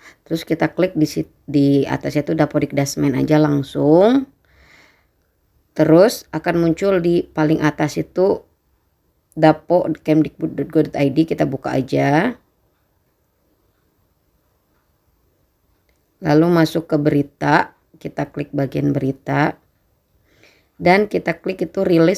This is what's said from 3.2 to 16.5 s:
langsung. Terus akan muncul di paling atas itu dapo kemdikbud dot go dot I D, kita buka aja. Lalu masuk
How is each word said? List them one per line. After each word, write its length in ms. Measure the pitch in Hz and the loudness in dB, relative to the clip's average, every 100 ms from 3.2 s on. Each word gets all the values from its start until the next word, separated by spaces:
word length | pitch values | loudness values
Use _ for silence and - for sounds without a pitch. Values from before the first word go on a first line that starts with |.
| 135 | 0
langsung. 880 | 151 151 143 139 143 143 165 214 269 262 _ _ _ _ _ _ _ _ _ _ _ _ _ _ | 2 2 0 -4 -2 4 4 4 2 -2 _ _ _ _ _ _ _ _ _ _ _ _ _ _
Terus 560 | - 156 160 220 - - | -2 4 6 4 0 -10
akan 320 | 156 175 170 | -6 -4 0
muncul 400 | 165 160 196 185 | 0 0 0 0
di 240 | 170 175 - | 0 -2 -2
paling 320 | - 156 160 | -2 0 0
atas 400 | 151 - 151 160 | -2 -2 -4 -6
itu 480 | 156 - 190 - - _ _ _ _ _ _ _ _ 156 | -6 -2 -2 -2 -8 _ _ _ _ _ _ _ _ 2
dapo 480 | 156 156 - 175 - - | 2 2 0 0 0 -4
kemdikbud 560 | - 156 151 - 160 - | 0 0 0 -4 -8 -6
dot 120 | 143 | -2
go 80 | 160 | -2
dot 160 | 151 - | -2 -2
I 160 | 139 | 0
D, 160 | 139 160 | 0 -2
kita 160 | 160 | -2
buka 320 | 147 135 131 131 | -4 -4 -4 -4
aja. 560 | 131 139 139 151 247 - _ _ _ _ _ _ _ _ _ _ _ _ _ _ _ _ _ _ _ _ _ _ _ _ _ _ _ _ _ _ _ _ _ _ _ _ _ _ | -2 -2 0 0 -2 -6 _ _ _ _ _ _ _ _ _ _ _ _ _ _ _ _ _ _ _ _ _ _ _ _ _ _ _ _ _ _ _ _ _ _ _ _ _ _
Lalu 220 | 160 151 | 2 4
masuk 400 | 170 | 4